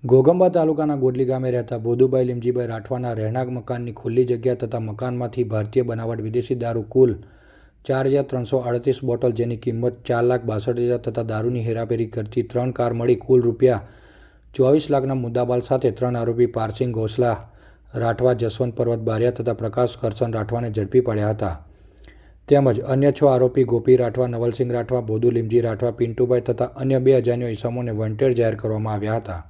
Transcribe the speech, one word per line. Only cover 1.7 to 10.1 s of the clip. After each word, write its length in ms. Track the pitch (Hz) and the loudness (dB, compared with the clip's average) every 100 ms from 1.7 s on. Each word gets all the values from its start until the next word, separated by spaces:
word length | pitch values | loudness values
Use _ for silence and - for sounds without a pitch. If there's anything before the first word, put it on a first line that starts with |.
| 117 | -6
બોધુભાઈ 460 | 113 120 131 131 | -2 2 4 4
લીમજીભાઈ 480 | 127 123 117 123 120 | 0 -2 -2 -2 -2
રાઠવાના 400 | 113 101 123 123 | -6 -6 -6 -4
રહેણાંક 360 | 110 110 120 127 | -4 -4 -4 -4
મકાનની 460 | 123 110 123 120 110 | -6 -6 -8 -8 -8
ખુલ્લી 240 | 127 117 123 | -2 0 2
જગ્યા 320 | 120 123 120 | 2 0 -2
તથા 220 | 117 117 110 | -4 -6 -6
મકાનમાંથી 640 | 107 127 123 120 127 117 107 | -6 -6 -4 -6 -4 -2 -2
ભારતીય 320 | 107 127 123 | 0 0 0
બનાવટ 340 | 113 113 113 110 | -4 -4 -6 -4
વિદેશી 320 | 117 117 123 | -4 -2 -4
દારૂ 240 | 117 117 107 | -2 -4 -2
કુલ 240 | 127 127 98 - - _ - - _ | 4 4 4 -10 -20 _ -20 -20 _
ચાર 220 | - 131 135 | -4 0 2
હજાર 180 | 143 135 | 2 0
ત્રણસો 360 | 127 117 135 | -4 -2 -2
આડત્રીસ 420 | 123 120 131 127 | 0 -2 0 0
બોટલ, 280 | 131 117 127 | -2 0 0
જેની 240 | 110 120 113 | 0 -2 -2
કિંમત 440 | 123 113 123 123 | -4 -2 -2 -4
ચાર 200 | - | -2